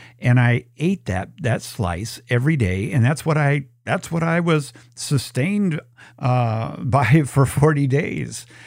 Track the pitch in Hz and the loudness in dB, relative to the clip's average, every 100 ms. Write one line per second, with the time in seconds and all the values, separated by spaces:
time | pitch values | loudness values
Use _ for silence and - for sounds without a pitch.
0 | - - 127 123 120 120 - - 160 196 | -20 -6 2 4 4 2 -4 -4 -2 -2
1 | - 92 101 - 131 - - - 90 85 | -4 -6 -6 -6 -4 -4 -6 -6 -4 -4
2 | 117 - - 120 139 160 98 92 104 135 | -8 -10 -2 0 0 0 0 0 -2 2
3 | 131 160 156 156 143 147 139 _ - 143 | 2 0 -2 0 2 0 -4 _ -4 -4
4 | - 165 165 165 170 156 139 - - - | -2 -4 0 0 2 0 -2 -14 -20 -14
5 | - 143 - 123 165 208 202 147 - _ | -2 -2 -2 -4 -2 0 0 -2 -8 _
6 | - - 127 123 117 110 113 - 127 135 | -20 -6 0 0 0 -2 -4 -6 0 2
7 | 107 160 135 135 135 - 156 147 139 139 | 4 4 4 2 2 4 2 2 2 0
8 | - - 127 113 - - | -2 -6 -8 -10 -16 -20